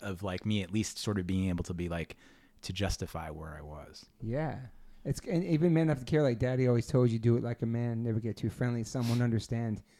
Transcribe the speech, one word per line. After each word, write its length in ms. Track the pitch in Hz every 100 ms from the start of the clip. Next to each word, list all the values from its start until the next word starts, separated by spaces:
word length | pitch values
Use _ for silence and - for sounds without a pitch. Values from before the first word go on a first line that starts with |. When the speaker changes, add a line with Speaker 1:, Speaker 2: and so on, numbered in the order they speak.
Speaker 1:
of, 220 | 101 90
like, 240 | 98 92 107
me 160 | 107
at 100 | 87
least 260 | 104 104 -
sort 200 | - 101
of 80 | 90
being 240 | 92 95
able 140 | 87
to 100 | -
be, 160 | 87 87
like, 260 | 85 80 - - - _ _
to 100 | -
justify 560 | 92 98 - 90 82 80
where 260 | 78 78 76
I 40 |
was. 440 | 73 76 - - - -
Speaker 2:
Yeah. 340 | 110 131 156 104 127 - - -
It's, 160 | - 135
and 240 | - 170
even 280 | 180 156 175
Man 120 | 160
Enough 160 | 160 135
to 40 |
Care, 180 | 123 151
like, 180 | 143 117
"Daddy 260 | 127 127 127
always 200 | 120 -
told 240 | 131 123
you, 100 | 113
do 160 | 117 117
it 60 |
like 200 | 117 117
a 40 | 113
man, 360 | 117 120 113
never 160 | 117 110
get 180 | 113 101
too 140 | 110
friendly, 320 | - 123 120
someone 400 | 110 - 117 120
understand." 580 | 120 113 - 117 117 107 -